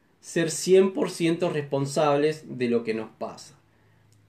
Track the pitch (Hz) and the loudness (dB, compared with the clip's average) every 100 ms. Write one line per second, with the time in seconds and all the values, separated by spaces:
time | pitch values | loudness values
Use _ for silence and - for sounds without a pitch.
0 | _ _ - 175 165 - 175 190 196 - | _ _ -6 -2 -2 -2 4 6 6 2
1 | 180 - 165 170 175 151 143 139 139 165 | -4 -2 0 0 -2 -2 -2 -2 -2 0
2 | 147 143 151 156 - 131 123 117 113 110 | 2 2 0 -2 -8 -4 0 0 -2 -6
3 | 110 - 104 - - - _ _ _ _ | -6 -10 -12 -12 -20 -20 _ _ _ _
4 | _ _ | _ _